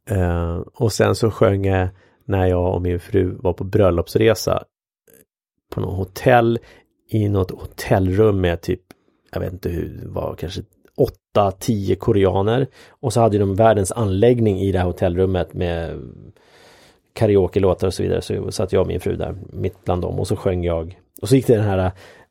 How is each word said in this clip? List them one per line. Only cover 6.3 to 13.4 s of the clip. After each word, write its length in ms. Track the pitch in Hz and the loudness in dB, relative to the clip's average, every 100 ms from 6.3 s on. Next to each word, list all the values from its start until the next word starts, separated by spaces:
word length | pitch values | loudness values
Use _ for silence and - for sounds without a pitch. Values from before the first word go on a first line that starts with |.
| 123 117 117 - - _ _ _ | 4 4 0 -6 -20 _ _ _
i 200 | 110 104 | -2 0
något 220 | 101 92 | 0 -2
hotellrum 920 | - - - - 107 92 95 110 98 | -6 -14 -12 -2 0 2 2 2 2
med 200 | 90 85 | 0 -2
typ, 200 | - - _ - _ _ _ | -4 -6 _ -20 _ _ _
jag 80 | - | -8
vet 120 | 90 | -8
inte 160 | 92 90 | -8 -8
hur, 300 | 82 78 80 | -6 -8 -10
det 60 | 87 | -10
var 260 | 95 78 - | -8 -8 -8
kanske 240 | 82 - - _ _ - | -10 -10 -14 _ _ -2
åtta, 540 | 139 - _ - 101 | -2 -2 _ 0 0
tio 460 | - - 110 98 95 | 0 -2 -2 0 -2
koreaner. 680 | - 101 95 98 101 120 135 - - | 2 2 4 2 0 0 -2 -8 -20
Och 220 | _ 131 | _ -4
så 80 | 117 | 2
hade 180 | 113 | 2
de 160 | 101 | 4